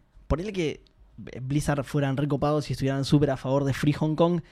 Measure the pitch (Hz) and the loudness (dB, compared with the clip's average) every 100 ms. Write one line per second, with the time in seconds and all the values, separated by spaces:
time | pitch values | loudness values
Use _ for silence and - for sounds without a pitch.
0 | _ - - 139 202 190 156 - - _ | _ -20 -4 -4 -2 -4 -4 -6 -14 _
1 | - - - - 127 143 147 143 123 151 | -20 -18 -14 -12 -4 -2 0 -2 -2 0
2 | 139 135 147 139 143 151 147 127 131 135 | 0 0 0 0 0 0 -2 -2 -2 -2
3 | 135 147 143 131 131 135 139 127 151 143 | 4 4 4 0 0 0 0 0 0 2
4 | 156 156 175 175 - | 0 2 2 2 -4